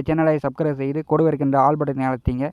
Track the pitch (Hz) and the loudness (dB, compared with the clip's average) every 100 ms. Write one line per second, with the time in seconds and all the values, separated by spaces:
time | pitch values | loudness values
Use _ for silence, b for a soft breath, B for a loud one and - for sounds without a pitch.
0 | 139 156 160 151 143 127 156 135 135 147 | 0 0 2 0 -2 -4 -4 -2 -4 -4
1 | 151 151 160 147 143 135 135 151 143 135 | -2 2 2 2 2 4 4 2 -2 -2
2 | 131 127 - 123 147 | -2 -2 -4 -4 -4